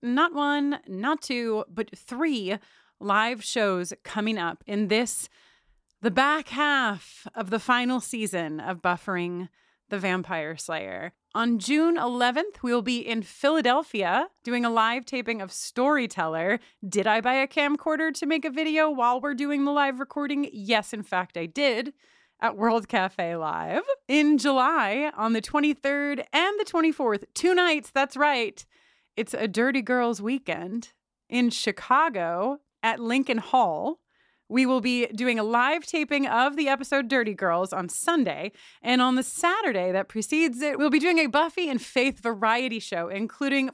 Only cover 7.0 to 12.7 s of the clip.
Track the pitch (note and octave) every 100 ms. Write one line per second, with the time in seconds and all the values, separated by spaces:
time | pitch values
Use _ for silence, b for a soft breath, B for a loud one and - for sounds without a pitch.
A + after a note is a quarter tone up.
7 | - - - - F#3 A3 - B3 B3 B3+
8 | - A#3 G#3 F3+ D#3+ D#3 D3 F3 F3+ F3
9 | - F3+ F3 F3 F#3 _ _ _ - G3+
10 | F#3+ F#3 F3+ F3 D3+ D#3+ - D#3+ F#2+ F#2
11 | E3+ _ _ G#3+ A#3 A#3 F#3+ D4+ E4 E4+
12 | A#3+ B3 A#3+ B3+ G4+ - B3